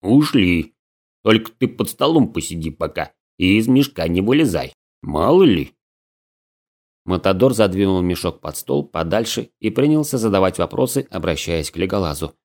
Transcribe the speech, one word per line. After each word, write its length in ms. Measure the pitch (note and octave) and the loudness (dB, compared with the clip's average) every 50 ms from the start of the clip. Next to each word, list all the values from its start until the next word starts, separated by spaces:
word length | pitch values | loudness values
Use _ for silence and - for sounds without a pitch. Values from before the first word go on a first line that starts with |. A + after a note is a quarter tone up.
«Ушли. 720 | - F#2 A#2 C#3 D3+ D3 - C3+ G2 F2+ F2 E2+ D2+ - _ _ _ _ _ _ _ _ _ _ _ | 0 4 4 4 4 4 2 2 2 2 2 0 -2 -6 _ _ _ _ _ _ _ _ _ _ _
Только 280 | G#2+ A2 A2+ A2+ - | 2 2 2 2 -2
ты 160 | _ _ - - | _ _ -4 -4
под 220 | - - A2+ - | -2 -4 -6 -6
столом 420 | - _ B2+ C#3+ E3 D#3+ B2 - | -4 _ -2 2 2 2 2 0
посиди 380 | - F2 D2+ - E2+ E2+ D#2+ D#2+ | -2 -8 -10 -8 -10 -8 -8 -8
пока 420 | C#2+ _ E2 D#2 - - D2+ - _ _ _ _ _ _ | -6 _ -8 -8 -6 -8 -8 -10 _ _ _ _ _ _
и 200 | F2+ F2+ G2 G#2+ | 2 4 4 4
из 100 | A2 A2+ | 4 4
мешка 400 | B2+ C3 C#3+ C#3 _ - E2 E2+ | 2 2 2 0 _ -6 -4 -2
не 140 | F2 F2+ | 0 0
вылезай. 520 | F#2+ G#2+ B2+ D3 D#3+ C3 E2+ D2+ - C3 - _ _ _ _ _ | 0 2 2 2 0 0 -2 -4 -6 -8 -12 _ _ _ _ _
Мало 420 | - - D2+ D2+ E2+ A2 D3+ F3+ F#3+ | -12 -6 -4 -2 2 4 4 6 6
ли». 320 | D#3 G2+ E2 C#2 C2 _ _ _ _ _ _ _ _ _ _ _ _ _ _ _ _ _ _ _ _ _ _ _ _ _ _ _ | 4 4 2 -2 -6 _ _ _ _ _ _ _ _ _ _ _ _ _ _ _ _ _ _ _ _ _ _ _ _ _ _ _
Матадор 480 | F2+ F#2 F2+ - G2 F#2+ F#2 A#2 C3+ B2+ | -4 -4 -2 0 0 2 4 2 2 4
задвинул 480 | G#2 A2 G2 F2+ F#2+ G2+ F#2+ F#2+ F#2 | 4 2 2 2 0 0 2 2 0
мешок 400 | F2+ F2+ F2+ E2+ - F2+ E2 - | 0 0 -2 -2 -4 -6 -6 -6
под 160 | _ - D#2 - | _ -12 -12 -12
стол 300 | - - C2+ C#2+ D2 - | -8 -4 -4 -4 -4 -4
подальше 640 | _ E2 E2 E2 E2 G#2+ A#2 A#2 - - - - _ _ | _ -6 -4 -2 -2 -2 -2 -2 -4 -8 -8 -10 _ _
и 100 | - A2 | -6 -4
принялся 460 | G#2+ - C3 D3 D#3 D3+ D3+ D3 - B2+ | -2 0 2 2 2 0 0 -2 -4 -2
задавать 420 | A2 A2+ G2 G2 F#2+ F#2 F2+ - | -2 0 2 2 2 2 0 -2
вопросы, 480 | F2+ D#2+ - - B2+ B2 - C#3 C3+ - | -4 -4 -2 -2 -2 -2 -2 -4 -6 -6
обращаясь 640 | - F#2 E2 E2+ E2 D2 - - E2+ E2 D2+ - | -10 -6 -4 -4 -4 -4 -4 -4 -4 -4 -4 -6
к 60 | - E2 | -6 -4
Леголазу. 580 | F2+ F#2 F#2+ G2+ F#2+ E2 D2 C#2+ D#2+ D2 - _ _ | -4 -2 -2 -2 -2 -2 -4 -6 -8 -10 -12 _ _